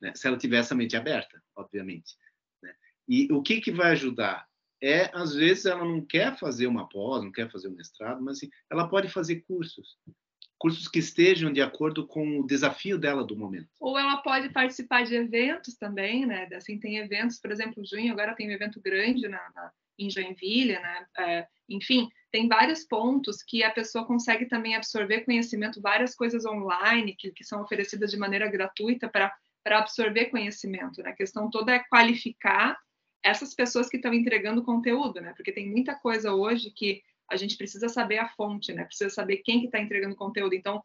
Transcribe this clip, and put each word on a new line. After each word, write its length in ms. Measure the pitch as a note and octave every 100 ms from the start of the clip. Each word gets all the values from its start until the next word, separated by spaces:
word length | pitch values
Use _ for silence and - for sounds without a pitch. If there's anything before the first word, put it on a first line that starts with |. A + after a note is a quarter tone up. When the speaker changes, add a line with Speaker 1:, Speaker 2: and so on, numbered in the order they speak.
Speaker 1:
né? 140 | G2
Se 120 | - C3+
ela 120 | B2
tiver 180 | B2+ A#2+
essa 180 | A#2
mente 220 | B2+ A2+ A2+
aberta, 460 | C3 B2+ - - _
obviamente, 640 | - G2 G2+ F#2+ E2 - - _ _ _ _
né? 120 | - - _ _ -
E 240 | B2+ C#3
o 120 | C#3+
que 180 | C#3 A3
que 100 | -
vai 220 | F3 E3+
ajudar? 560 | D3 C3 A#2 G2+ F2+ - _ _ _
É, 300 | C3+ D#3+ F#3
às 200 | F3 E3
vezes, 320 | C#3+ E3 F#3+ F#3+
ela 180 | F3
não 160 | E3+ E3
quer 360 | - D#3+ A#3+ C4
fazer 280 | D#3+ A#2+ B2
uma 220 | A2+ -
pós, 340 | G2 A2 C3
não 80 | G2+
quer 200 | F#2+ A2+
fazer 180 | G2 F#2+
um 60 |
mestrado, 480 | F2+ - - A2 B2+
mas, 160 | C3 C#3
assim, 100 | C#3 - _
ela 180 | E3 E3+
pode 220 | G3 G3
fazer 320 | F#3+ E3 E3
cursos, 560 | - F3+ E3 - - _ - - _ _ - _
cursos 240 | E3 E3 -
que 140 | E3
estejam 520 | E3 - F3 F3+ D#3+
de 80 | C#3
acordo 460 | C3 - D#3 D#3 C#3+
com 320 | D#3+ D3+ D3
o 80 | C3+
desafio 500 | C#3 C#3+ - G3 F#3
dela 280 | C#3+ C#3
do 120 | G#2+ G#2
momento. 300 | G2+ F#2+ E2 _
Speaker 2:
Ou 180 | C4 C#4
ela 200 | C#4 C#4
pode 300 | D4 C#4+ C4+
participar 520 | C4+ B3+ C4 A#3+ B3
de 140 | A#3 A#3
eventos 580 | A#3 A#3 C4 E4+ -
também, 500 | - G#3 G3 G3 B3
né? 240 | C4 F#3+ F3+
Assim, 240 | F3+ - G#3
tem 200 | A3 G#3+
eventos, 420 | G3+ G3+ A#3 -
por 100 | G3+
exemplo, 340 | G#3 A3 A3
junho 280 | G3 G#3 A#3
agora 200 | G#3 G#3+ A3+
tem 100 | G#3+
um 60 |
evento 280 | G3 G#3 G#3+
grande 460 | F#3+ F#3+ A3 B3+ G#3
na, 160 | F#3 F3+ F3+
na, 160 | F3 - _ -
em 100 | G3+
Joinville, 640 | F#3+ F#3 F#3 F#3 A#3 B3+
né? 300 | F3+ F3 F3+ F#3 -
É, 280 | F3 E3+ E3+ _ -
enfim, 400 | G3 - B3+ A#3 - _
tem 160 | A3 A#3
vários 380 | A3 B3+ D#4+
pontos 580 | - A3 A#3+ C4+ A#3+ G#3
que 220 | - A3+
a 80 | A3
pessoa 340 | A#3 A3 A3+ A#3
consegue 400 | A#3+ A#3 A3+ B3
também 300 | A#3 A3 A3
absorver 460 | G#3 A3 G3+ A3
conhecimento, 600 | A#3 A#3 A#3 G#3 G#3+ G#3+
várias 320 | G3+ G#3+ B3
coisas 320 | - A#3 A#3 A3
online 720 | G#3 F#3+ F3+ G#3 A#3 G#3 F#3+
que, 140 | F#3+
que 100 | -
são 180 | - G#3
oferecidas 520 | G3+ G3+ G3 G3+ G#3
de 40 | G#3
maneira 320 | G3 G3 G#3
gratuita 600 | G3 F#3+ - G#3+ A#3+ -
pra, 260 | G3+ G3 - _ _
pra 160 | G#3+ G#3+
absorver 460 | G#3+ - G#3 G#3+ B3
conhecimento, 760 | A#3 G#3 G#3 G3 F#3+ F3 -
né? 80 | F3+
A 60 | -
questão 340 | G3 G#3+ A3
toda 240 | A3+ A3
é 60 | B3 B3
qualificar 880 | A#3+ A#3 A#3 A#3 - G3+ G3 B3 D4 _ _ _ _
essas 320 | G3 G#3 C#4
pessoas 360 | - A#3+ B3 A#3+
que 100 | B3+
tão 160 | B3
entregando 480 | A#3 A#3 G#3+ G3+ A#3
conteúdo, 580 | A#3+ A#3 A#3+ B3 C#4 F3+
né? 120 | E3+
Porque 160 | - -
tem 180 | G3 G3+
muita 280 | A3 C4 C4
coisa 360 | A3+ A3 G#3+
hoje 380 | F#3+ G#3 A#3 G#3
que 320 | - G#3 G3 _ _ -
a 60 | F#3+
gente 200 | G3+ -
precisa 320 | G3+ G3 A#3
saber 300 | A#3+ G#3 G#3+
a 100 | A3+
fonte, 460 | - G#3 G#3 -
né? 100 | E3+
Precisa 240 | E3+ - G3
saber 300 | G#3+ F#3+ G3
quem 240 | - A#3+
que 80 | A#3+
tá 100 | G#3+
entregando 340 | G#3 G3+ G3
conteúdo. 400 | G3 G3 G#3+ G3
Então, 280 | F#3 G3+ G#3